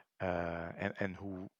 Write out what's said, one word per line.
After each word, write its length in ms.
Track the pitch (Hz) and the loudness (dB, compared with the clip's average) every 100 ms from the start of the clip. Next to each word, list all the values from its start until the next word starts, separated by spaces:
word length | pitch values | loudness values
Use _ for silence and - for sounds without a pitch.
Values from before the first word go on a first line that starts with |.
| - - | -18 -2
eh, 640 | 95 87 85 85 85 - | 2 2 2 0 -2 0
en, 140 | 98 - | 0 2
en 200 | 98 92 | -2 -2
hoe, 340 | 101 92 98 _ | -6 -6 -6 _